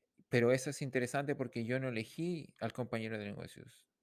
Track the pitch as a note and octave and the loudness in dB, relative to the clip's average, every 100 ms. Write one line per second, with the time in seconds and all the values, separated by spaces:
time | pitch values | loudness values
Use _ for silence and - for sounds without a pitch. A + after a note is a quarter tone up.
0 | _ _ - B2 A#2 C3 D3 - C3+ B2+ | _ _ 2 6 6 6 2 -4 0 0
1 | B2 C#3+ C#3+ C#3 A#2+ A#2+ A2+ C3 C3 A2+ | 2 0 0 0 -2 -2 0 0 0 -2
2 | A2 - F3 E3 - - A2+ - A#2 A2+ | -4 -4 -2 -2 -6 -6 -6 -4 -4 -2
3 | A2 A2 G2+ G2+ E2+ - - - _ _ | -4 -4 -6 -8 -10 -12 -18 -20 _ _